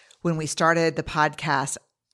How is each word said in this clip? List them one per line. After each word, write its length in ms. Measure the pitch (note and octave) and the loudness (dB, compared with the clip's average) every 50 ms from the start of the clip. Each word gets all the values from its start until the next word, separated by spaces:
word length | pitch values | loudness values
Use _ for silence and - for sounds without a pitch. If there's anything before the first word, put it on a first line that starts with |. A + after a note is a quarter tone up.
| _ _ _ _ | _ _ _ _
when 160 | - E3+ E3 D#3 | -4 -2 -2 -2
we 80 | D#3 | -4
started 500 | C#3+ - - E3+ D#3+ E3 E3 E3 E3 D3+ | -6 -2 0 2 2 4 4 2 2 0
the 80 | D#3+ D#3 | -2 -4
podcast, 720 | - - D#3+ D3+ D3+ D3 - - D#3+ C#3+ C3+ C3+ C3 - - - _ _ _ _ _ | -4 0 0 2 0 0 -2 -2 0 0 0 0 -2 -6 -10 -12 _ _ _ _ _